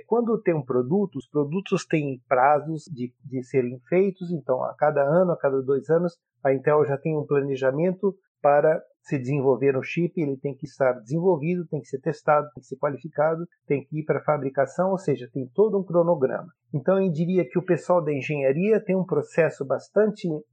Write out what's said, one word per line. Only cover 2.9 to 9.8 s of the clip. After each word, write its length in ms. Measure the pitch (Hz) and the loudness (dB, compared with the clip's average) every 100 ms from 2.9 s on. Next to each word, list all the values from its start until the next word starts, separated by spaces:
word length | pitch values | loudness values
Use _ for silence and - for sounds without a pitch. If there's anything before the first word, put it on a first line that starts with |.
de, 220 | 120 123 _ | -10 -10 _
de 180 | 127 131 | -10 -10
serem 360 | 127 135 123 127 - | -4 -2 -2 -6 -2
feitos, 440 | 180 202 185 175 | 0 0 -2 -8
então 280 | 170 - 127 | -8 -4 -4
a 120 | 127 - | -4 0
cada 260 | 151 143 | 0 2
ano, 300 | 139 170 180 | 2 2 2
a 60 | 160 | 0
cada 240 | 139 135 | 0 0
dois 280 | 127 139 131 | 0 -2 0
anos, 280 | 165 175 - _ _ | 0 0 -6 _ _
a 100 | 139 | 0
Intel 320 | 135 143 151 135 | 2 4 4 2
já 120 | 139 | 0
tem 180 | 165 151 | -2 -4
um 100 | 139 | 0
planejamento 880 | 143 139 131 131 139 180 185 202 185 _ _ | 0 0 0 0 2 0 0 -4 -4 _ _
para 400 | 143 147 156 160 - _ | 2 4 4 0 -4 _
se 160 | - 147 | -6 -6
desenvolver 600 | 123 143 131 120 139 | -2 0 2 4 2
um 40 | 131 | 0